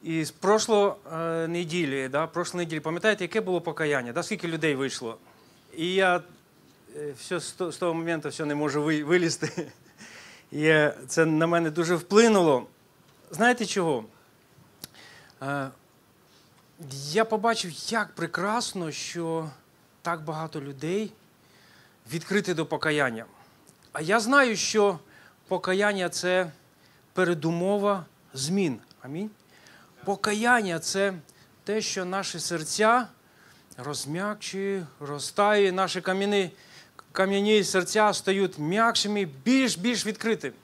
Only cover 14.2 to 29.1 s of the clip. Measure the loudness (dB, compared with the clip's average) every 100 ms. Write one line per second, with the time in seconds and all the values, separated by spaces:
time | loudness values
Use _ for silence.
14.2 | _ _ _ _ -20 _ -20 -20 -20 -20
15.2 | -20 _ -6 -6 -6 -12 _ _ _ _
16.2 | _ _ _ _ _ _ -16 -12 -4 0
17.2 | 0 0 0 0 -4 -8 -4 -4 -4 -4
18.2 | -6 -2 -2 -2 -4 -6 -6 -6 -8 -6
19.2 | -4 -4 -6 -12 _ _ _ _ -6 -6
20.2 | -4 -6 -6 -8 -10 -8 -4 -4 -4 -10
21.2 | _ _ _ _ _ -20 -20 _ -10 -10
22.2 | -2 -2 0 -2 -2 -2 0 2 2 -2
23.2 | -12 -18 -20 _ _ _ _ -10 0 2
24.2 | 4 4 4 2 0 4 2 2 -10 -20
25.2 | -20 _ _ -4 0 2 2 0 -2 -2
26.2 | 0 0 0 -6 _ _ _ _ _ 0
27.2 | 2 2 0 0 0 2 2 0 -4 _
28.2 | _ -8 -2 0 0 -2 -10 -20 -12